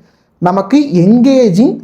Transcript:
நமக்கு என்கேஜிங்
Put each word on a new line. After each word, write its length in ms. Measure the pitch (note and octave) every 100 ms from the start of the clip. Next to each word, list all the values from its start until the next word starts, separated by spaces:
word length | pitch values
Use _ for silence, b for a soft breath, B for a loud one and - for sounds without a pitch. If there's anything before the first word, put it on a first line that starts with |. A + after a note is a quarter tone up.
| b b b b
நமக்கு 400 | F3 F#3+ F#3+ C#4+ C#4+
என்கேஜிங் 880 | F3+ F3+ A#3 B3 C4+ A#3 F3 C4+ -